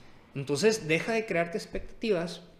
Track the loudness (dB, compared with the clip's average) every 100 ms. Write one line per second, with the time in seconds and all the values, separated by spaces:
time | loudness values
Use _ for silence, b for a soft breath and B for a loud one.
0 | B B B -8 -2 2 4 4 2 0
1 | 2 -2 0 0 0 -4 -6 -8 -8 -4
2 | 0 2 0 -6 -14